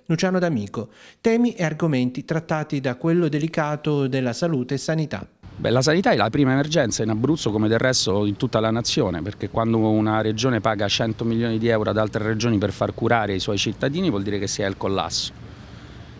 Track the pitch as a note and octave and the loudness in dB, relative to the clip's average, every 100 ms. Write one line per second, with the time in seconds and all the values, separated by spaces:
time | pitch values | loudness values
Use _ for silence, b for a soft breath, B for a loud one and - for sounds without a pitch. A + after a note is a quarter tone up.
0 | - D#3+ F#3 F#3 F3 B2 G2+ A#2+ G#2 B | -4 0 2 2 2 0 -4 -8 -10 B
1 | B B A3+ A3+ A#3+ - D#3+ D#3 E3 B2+ | B B 0 2 2 0 -2 0 0 2
2 | B2+ C#3 - D#3+ D#3+ D#3 D3+ C#3+ C3 B2 | 0 -2 -4 -4 -2 -4 -2 -2 -2 -2
3 | E3 F3 D#3+ D3 D#3+ E3 D3 D3 D3+ C#3+ | 0 2 2 0 -2 -2 -2 -2 0 0
4 | C3+ C3+ B2+ A#2 E3+ C#3+ B2 C#3 - D#3+ | 0 0 -2 -2 -2 -2 -2 -4 -2 -2
5 | D3+ G2 - _ - - G#2+ B2 C3+ E3+ | -2 -6 -10 _ -20 -4 2 2 4 4
6 | A#3 C#3 G#2+ C#3+ C3 C3+ D3+ D#3+ A#2 G2 | 4 4 4 4 4 4 2 2 0 0
7 | A2 A2 C3 E3 A#2 G#2+ G#2+ A2+ B2+ B2+ | -2 0 0 0 0 2 2 4 2 2
8 | G#2 G2 G#2 G2 B2+ A2 A2 A2+ - D#3+ | 2 2 0 0 0 0 2 0 -2 0
9 | G#2 E2+ F#2+ - G#2 A#2+ A2+ A2+ A2 G#2+ | 0 -2 -6 -6 -4 -2 2 2 4 4
10 | G#2+ A2 A2 A2 B2+ A2+ A2+ G#2 G2+ - | 2 2 0 0 0 2 0 0 -2 0
11 | A#2 G#2+ A#2 A2+ A#2 A2 A#2 A2 G#2+ G#2+ | -2 -2 -2 0 0 0 2 2 2 0
12 | G#2+ G#2+ G#2+ A2 A#2+ G#2+ G2+ - G#2 - | 0 -2 -2 0 2 2 0 -2 -4 -2
13 | A#2 A#2 G#2 F#2+ - G2+ A2+ - C3+ D#3+ | 0 2 2 -2 -2 -2 -2 -2 -4 0
14 | F#3 G2+ G2+ G2 G2+ - G2 F#2+ G2 F#2+ | 0 -2 -2 -4 -4 -4 -4 -4 -4 -2
15 | E2 - - - B B B B B B | -2 -4 -6 -10 B B B B B B
16 | B | B